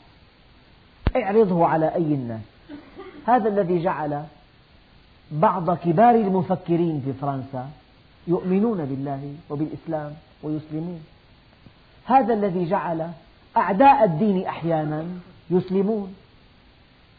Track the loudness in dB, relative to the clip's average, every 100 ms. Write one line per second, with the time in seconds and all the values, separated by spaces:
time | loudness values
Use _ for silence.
0 | -20 -20 -20 _ _ _ -20 -20 _ -10
1 | -4 -2 2 2 4 4 2 2 0 0
2 | -2 -2 -4 -10 -12 -20 -20 -20 -20 -20
3 | -20 -8 0 2 2 0 0 0 -2 -4
4 | -4 -6 -8 -16 -20 _ _ -20 _ -20
5 | _ _ -10 0 0 0 -2 -2 0 4
6 | 6 6 4 0 0 -2 0 0 0 -2
7 | -4 -6 -6 -6 -8 -10 -12 -14 _ -20
8 | -20 _ -2 -2 0 0 2 0 -4 -6
9 | -6 -8 -10 -14 -10 -6 -6 -6 -6 -6
10 | -6 -12 -20 _ -8 -6 -6 -8 -8 -10
11 | -16 -20 _ -20 _ _ -20 -20 _ -12
12 | 2 4 4 2 0 -2 -2 -2 -2 -4
13 | -6 -10 -20 -20 -6 -2 0 6 6 8
14 | 6 4 2 0 -2 -4 -2 -2 -2 -6
15 | -8 -10 -16 -18 -2 -2 0 0 0 -2
16 | -6 -14 -20 -20 -20 _ _ -20 _ _
17 | _